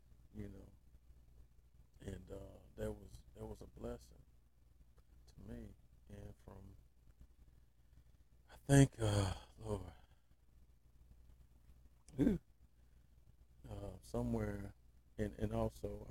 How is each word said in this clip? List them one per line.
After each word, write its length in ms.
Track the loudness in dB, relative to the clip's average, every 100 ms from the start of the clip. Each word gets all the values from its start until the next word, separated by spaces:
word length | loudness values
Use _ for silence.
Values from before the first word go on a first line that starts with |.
| -20 -20 -16 -12
you 160 | -12
know. 160 | -12 -18 -20 -20 -20 -20 -20 -20 -20 -20 -20 -20 -20 -20 -14
And, 220 | -8 -8 -8
uh, 280 | -12 -12 -16 -16 -6
that 140 | -4
was, 200 | -4 -10 -18 -18 -12
that 60 | -10
was 140 | -10
a 200 | -14 -10
blessing 440 | -8 -8 -12 -20 -20 -20 -20 -20 -20 -20 -20 -20 -20 -20 -20 -16
to 20 | -12
me. 100 | -10 -12 -16 -20 -20 -18
And 240 | -14 -14 -14 -16
from, 180 | -16 -16 -18 -20 -20 -20 -20 -20 -20 -20 -20 -20 -20 -20 -20 -20 -20 -20 -20 -20
I 60 | -8 8
think, 180 | 10 10 8
uh, 320 | 4 4 4 2 -6 -10
Lord, 180 | -4 -4 -4 -14 -20 -20 -20 -20 -20 -20 -20 -20 -20 -20 -20 -20 -20 -20 -20 -20 -20 -20 -20 -20 -8 2
ooh, 180 | 4 4 -2 -20 -20 -20 -20 -20 -20 -20 -20 -20 -20 -20 -12
uh, 280 | -10 -8 -10 -4
somewhere 640 | 0 2 2 2 -2 -6 -10 -20 -20 -12 -2 -2 0 0
and 80 | 2
also, 480 | 2 0 -6 -6 -8